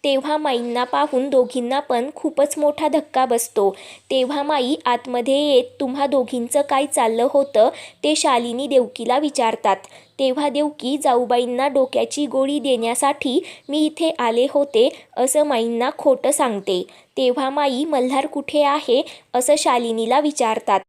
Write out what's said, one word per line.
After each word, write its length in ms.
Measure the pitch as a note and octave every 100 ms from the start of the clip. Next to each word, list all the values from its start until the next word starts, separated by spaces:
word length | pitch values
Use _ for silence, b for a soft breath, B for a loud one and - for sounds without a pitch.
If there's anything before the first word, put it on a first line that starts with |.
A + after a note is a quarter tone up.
तेव्हा 320 | C#4+ C4+ C#4+ D4+
माईंना 480 | D4+ A#3+ A#3+ A#3+
पाहून 440 | B3 C#4 D4 B3+ C4+
दोघींना 520 | C4 B3 C4 A#3+ C4+
पण 300 | D4 B3 C4
खूपच 440 | - D#4+ D#4 D4 D4+
मोठा 300 | D4 D4 D#4
धक्का 360 | D4+ D4+ C4 C4
बसतो. 500 | A#3 - - G3+ B B B _
तेव्हा 320 | C4 B3+ D4
माई 320 | C#4+ D4+ B3 D#4
आतमध्ये 720 | B3 A#3+ B3+ B3 A#3+ C#4 D4
येत, 100 | C4 B3+ -
"तुम्हा 260 | C4+ C4+ C#4
दोघींचं 560 | C#4 A#3+ B3+ A#3 C#4+
काय 240 | C#4+ C4+ C#4+
चाललं 400 | - A3+ A3+ B3
होतं?" 380 | C#4 C#4 G#3+ A#3 B B B
ते 100 | C#4+ D#4
शालिनी 500 | D#4 B3 A#3+ A#3+ C#4+
देवकीला 520 | C4+ A3+ - A#3 B3+
विचारतात. 580 | D4+ C#4 A3+ A3 - F#3+ - B B -
तेव्हा 300 | C4+ B3+ D4
देवकी, 500 | B3+ D4+ D4 A#3+ C#4+
"जाऊबाईंना 680 | D4 A#3+ A#3+ B3 B3 B3 C#4
डोक्याची 580 | C4+ C4 A#3+ A#3 - C#4+
गोळी 340 | C4+ C4+ D4
देण्यासाठी 840 | B3+ A#3+ A3+ B3 C#4 C#4+ C#4 C#4 B B -
मी 180 | D4 D4+
इथे 240 | D4+ D#4+ D#4+
आले 280 | A#3+ A#3 C4+
होते," 380 | C#4+ C#4+ G#3+ B3 B B -
असं 260 | B3+ D4+
माईंना 480 | D4+ B3 A#3 A#3 B3+ -
खोटं 320 | D4+ B3+ B3+
सांगते. 560 | D4 C4 G3+ G3 F#3 F#3 B B -
तेव्हा 340 | B3+ B3 C4+
माई, 340 | C#4+ C#4+ B3+
"मल्हार 420 | D#4+ C#4+ B3+ C4+ C#4
कुठे 360 | C#4+ C#4+ D4
आहे?" 400 | C#4+ G#3 A3+ B3 - B B
असं 200 | B3 B3+ D4
शालिनीला 640 | D#4+ B3 A#3 A3+ A3+ C4
विचारतात. 600 | D4 D4 A#3 A3 - G3